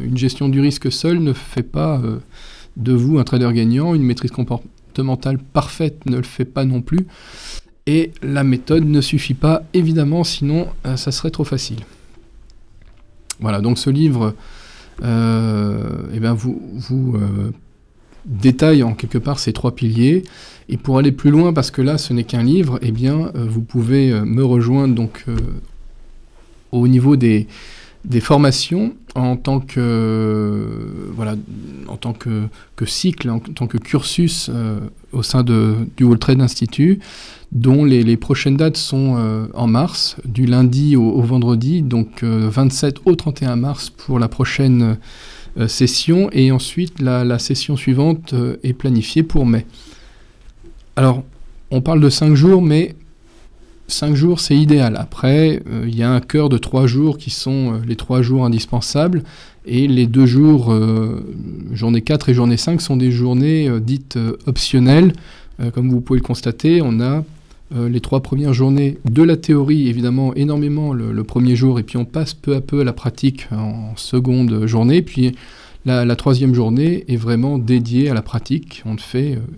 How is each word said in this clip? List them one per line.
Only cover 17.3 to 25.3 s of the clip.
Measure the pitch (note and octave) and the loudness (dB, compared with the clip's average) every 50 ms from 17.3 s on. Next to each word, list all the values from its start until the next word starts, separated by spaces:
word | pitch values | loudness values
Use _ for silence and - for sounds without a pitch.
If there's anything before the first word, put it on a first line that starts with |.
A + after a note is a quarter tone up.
| G2+ G2+ G2+ A2 A2+ - - - _ _ _ _ _ _ _ _ - - - F#3+ | -4 -4 -4 -6 -8 -10 -16 -20 _ _ _ _ _ _ _ _ -20 -20 -12 -10
détaille | B2 G2 G#2 C3 B2+ C3 D#3 D#3 D#3+ C#3+ B2 | -6 0 2 2 2 4 4 4 4 4 4
en | A2+ A2 | 2 -2
quelque | - - A#2 - B2 | -6 -8 -6 -4 -4
part | A2 C#3+ C#3+ C3+ | -4 -4 -6 -4
ces | - - | -4 -6
trois | - - - B2 - | -6 -4 -4 -4 -4
piliers. | - B2+ A2+ A2 A#2 A#2 C3+ D#3+ F#3 F3+ - - - - - - - - - | -2 -4 -2 0 2 2 4 2 2 -2 -6 -16 -20 -20 -20 -20 -20 -12 -8
Et | B2+ A#2+ | -8 -6
pour | - C3+ C3 C3 | -4 0 2 2
aller | C#3 C#3+ | 2 2
plus | C3+ C3+ - D3 | 2 2 2 4
loin, | D3 D#3 E3+ F3 E3 | 6 6 4 4 2
parce | D3+ C3 - | 0 -2 -2
que | - - | -2 -2
là, | C3 C3+ D3+ D3+ | 0 0 0 -2
ce | - - B2 | -2 -2 -2
n'est | A#2+ A2+ | -2 -2
qu'un | - - A#2+ A#2 | -2 -2 0 2
livre, | B2 D3+ F#3+ F3+ C#3 B2 B2 - | 2 4 2 2 0 -2 -2 -2
eh | A#2 | -2
bien, | A2 A2+ B2+ C3 D3 D#3 D#3+ E3+ E3 | -2 0 0 0 0 0 -2 -4 -6
euh, | B2+ A#2 A2+ | -6 -4 -4
vous | A2+ A2+ | -4 -4
pouvez, | A2+ - - B2+ A2+ A2+ C3 C#3 B2+ B2+ | -6 -4 -2 -2 0 2 2 2 2 2
euh, | A#2+ G#2+ G#2+ | 2 0 0
me | A2+ A2+ B2 C3+ | 0 0 2 2
rejoindre | B2+ B2 A#2+ A2+ A2+ C3 C#3 C#3 C3+ B2 | 2 2 2 2 2 2 2 2 2 2
donc, | A2+ A#2 A2 - - - | 0 -2 -4 -6 -10 -10
euh, | - | -6